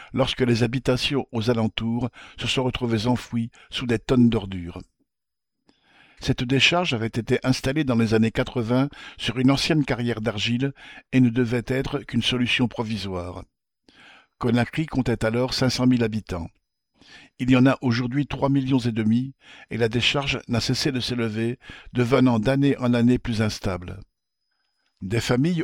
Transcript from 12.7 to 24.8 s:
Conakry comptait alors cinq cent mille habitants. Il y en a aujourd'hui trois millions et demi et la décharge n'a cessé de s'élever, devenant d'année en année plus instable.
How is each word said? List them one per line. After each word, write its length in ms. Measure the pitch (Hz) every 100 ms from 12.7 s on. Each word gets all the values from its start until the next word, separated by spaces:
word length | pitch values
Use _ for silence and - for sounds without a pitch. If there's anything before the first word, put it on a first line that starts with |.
| - 110 110 95 90 90 92 - _ _ _ _ _ - - _ _
Conakry 500 | 120 120 117 - 160
comptait 360 | 131 127 117
alors 300 | 110 117 127
cinq 160 | - 131
cent 160 | 123 127
mille 180 | 123
habitants. 460 | 113 107 - 90 82 - _ _ _ _ - - - -
Il 140 | 123
y 40 | 127
en 120 | 131
a 100 | 123
aujourd'hui 440 | 127 117 120 135 139
trois 240 | 139 139
millions 300 | 139 131 135
et 120 | 120
demi 440 | 110 110 117 135 - - - -
et 80 | 113
la 100 | 117
décharge 520 | 117 - 143 139 131 -
n'a 120 | 117
cessé 320 | - 127 160
de 80 | 127
s'élever, 600 | - 123 113 107 113 123 - - -
devenant 460 | 123 120 135 127 117
d'année 360 | 107 139 139 131
en 160 | 123 120
année 240 | 120 123
plus 240 | - 110
instable. 560 | 107 - 107 90 90 95 - _ _ _ _ _ _ _